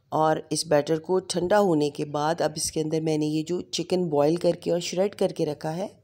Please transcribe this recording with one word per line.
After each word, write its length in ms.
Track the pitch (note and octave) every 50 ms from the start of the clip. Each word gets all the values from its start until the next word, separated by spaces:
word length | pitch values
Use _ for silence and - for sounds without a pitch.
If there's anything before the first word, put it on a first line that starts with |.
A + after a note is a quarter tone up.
| _ _ -
और 340 | D3+ D#3 D#3 D#3 D#3+ - -
इस 140 | D#3 D3+ -
बैटर 320 | E3 D3+ D3 C#3+ - D#3+ D#3
को 180 | D#3+ - F#3 F#3
ठंडा 360 | F#3 - - F3 F3 F3 G#3 G#3
होने 300 | G#3 F#3 D#3+ D3 D3 D3
के 140 | - - D3+
बाद 340 | D3 C#3+ D3 D3 D#3 E3+ -
अब 120 | D3+ D3+ D3+
इसके 220 | D#3 - - - D#3+
अंदर 200 | D#3 D#3 D#3+ D#3+ D#3+
मैंने 220 | D#3+ D#3 D3+ D3+
ये 160 | D3+ D#3 D#3 D#3
जो 180 | D#3+ F3 F3+ -
चिकन 460 | - - - E3 - F#3 F#3 F3+ E3+
बॉईल 280 | D3+ C#3+ C#3+ D3+ E3+ E3+
करके 320 | - F3 E3+ E3+ - E3+
और 80 | E3+ F3
श्रेड 340 | E3+ - F3+ F3 G3 G3+ -
करके 300 | - G3 F3 D#3 - E3
रखा 240 | D3+ D3 - - D#3
है, 200 | D#3+ F3 G3+ - - _